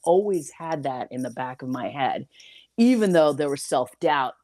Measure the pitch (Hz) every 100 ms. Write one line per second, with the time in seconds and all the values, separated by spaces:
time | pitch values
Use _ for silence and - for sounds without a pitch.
0 | - 180 208 185 143 - 165 160 143 127
1 | - 127 127 117 127 127 131 127 120 143
2 | 127 - 139 _ - - _ - 233 247
3 | 208 170 151 139 147 143 - 147 123 -
4 | 165 147 131 -